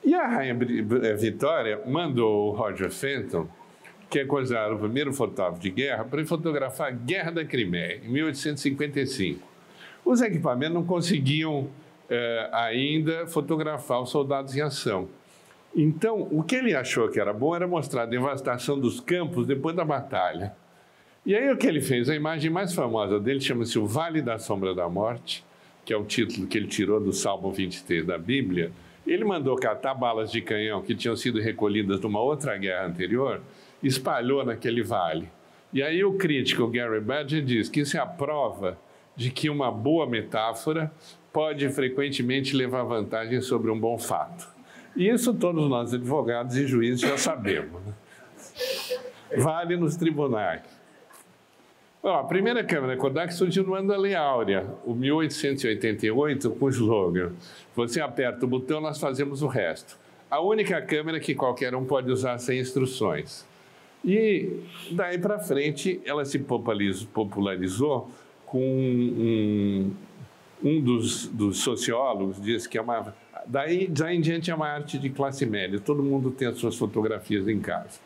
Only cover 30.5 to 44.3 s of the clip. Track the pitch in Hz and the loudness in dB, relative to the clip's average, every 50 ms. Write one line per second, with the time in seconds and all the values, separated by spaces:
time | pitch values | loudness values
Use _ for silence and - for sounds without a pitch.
30.5 | 113 104 107 107 107 98 95 - 120 98 - 117 113 101 - 127 120 110 107 113 | -2 -2 -2 -2 -2 -4 -2 -4 -4 -2 0 -2 -2 0 -2 0 0 0 0 0
31.5 | 107 - 110 104 101 107 107 95 98 95 92 110 104 104 117 135 151 147 147 139 | 0 2 2 2 2 2 2 2 0 0 0 -2 0 0 2 0 0 0 -2 -4
32.5 | 107 98 98 98 92 90 95 87 85 87 92 90 107 123 139 131 107 85 - - | -4 -2 -2 -2 -2 -2 -2 -4 -4 -4 -2 0 0 2 2 0 -2 -4 -8 -16
33.5 | - - - - - - - 139 131 - - 196 156 131 117 123 135 139 127 123 | -20 -20 -20 -20 -18 -2 -2 0 0 0 -2 -2 -2 0 2 2 2 2 0 -2
34.5 | 113 110 - 123 117 120 113 101 117 101 90 82 80 80 87 85 - - - - | -4 -2 -2 0 0 0 0 0 0 0 0 0 0 -4 -6 -8 -16 -20 -20 -20
35.5 | - - - _ - 131 139 151 160 175 196 202 190 196 190 165 147 135 - 131 | -20 -20 -20 _ -2 -2 -2 0 0 2 2 2 2 2 0 2 2 2 0 0
36.5 | - - 123 113 113 120 120 117 110 110 107 107 131 147 151 131 151 156 143 127 | 2 2 2 2 2 -2 -2 0 -2 -2 0 -2 -2 -2 -2 -2 -2 -2 0 2
37.5 | 123 113 101 - - 151 147 143 - 165 135 - - - 139 139 151 147 135 110 | 2 2 2 2 0 0 0 0 0 -2 -2 -2 -2 -4 -4 -2 0 0 0 0
38.5 | 104 95 98 92 92 - - - - - - - _ - 120 127 127 - - 156 | -2 -2 -4 -4 -4 -6 -14 -20 -20 -20 -20 -20 _ -4 -4 -4 -2 0 -2 0
39.5 | 147 147 135 123 110 107 107 143 160 165 151 123 120 110 107 104 - 113 110 113 | 0 0 0 0 -2 0 2 2 4 4 2 0 0 -2 -2 -2 -2 0 0 0
40.5 | 113 113 - 156 156 165 156 151 - - - - - - - - - 160 156 156 | -2 -2 -2 -2 0 0 -2 -4 -6 -10 -20 -20 -20 -20 -20 -4 -2 0 0 0
41.5 | 151 147 143 139 135 143 135 127 127 135 139 143 139 - 123 120 127 139 135 135 | 0 0 0 0 2 2 0 0 2 0 -2 -2 0 -2 0 0 0 0 0 0
42.5 | 143 135 127 123 127 131 123 110 120 113 104 98 - 110 113 113 123 123 107 - | 0 0 0 2 0 -2 0 0 0 -2 -2 -2 -2 -4 -2 0 0 -2 0 0
43.5 | 127 117 110 110 110 110 110 117 120 110 - - 98 82 73 - | 0 2 2 2 0 2 0 0 0 -2 -4 -2 -2 -2 -2 -4